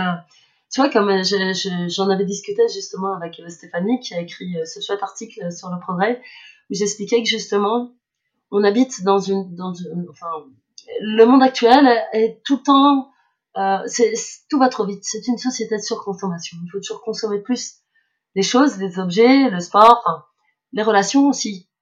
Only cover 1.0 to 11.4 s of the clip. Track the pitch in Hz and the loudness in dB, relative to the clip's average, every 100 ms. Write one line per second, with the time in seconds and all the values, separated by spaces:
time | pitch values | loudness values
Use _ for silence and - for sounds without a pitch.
1 | 202 190 185 196 190 185 196 180 175 185 | 2 0 0 -2 -2 -4 -4 -4 -6 -2
2 | 196 175 196 202 - 214 233 196 - 196 | -2 0 -2 -6 0 2 2 -2 -12 -8
3 | 190 180 170 170 170 170 175 175 196 247 | -8 -8 -10 -14 -18 -20 -10 -4 -2 -2
4 | - 175 175 - 180 170 160 202 - 202 | -4 -10 -10 -12 -10 -8 -8 -10 -8 -6
5 | - - 226 - 175 175 180 180 175 175 | -6 -12 -16 -12 -12 -10 -12 -10 -8 -2
6 | 214 247 - - - _ - 180 208 - | -2 -4 -10 -20 -20 _ -10 -4 -4 -4
7 | 196 240 220 220 - 202 202 240 247 _ | -2 0 0 -4 -2 -2 0 -2 -4 _
8 | _ _ _ _ - 202 208 220 262 - | _ _ _ _ -6 0 2 2 0 0
9 | 190 196 190 196 185 175 185 175 165 175 | 0 0 0 -4 -4 -10 -12 -10 -10 -8
10 | 175 - 170 160 139 _ _ - - - | -10 -12 -12 -12 -14 _ _ -20 -10 -8
11 | 214 220 226 269 | -2 4 6 8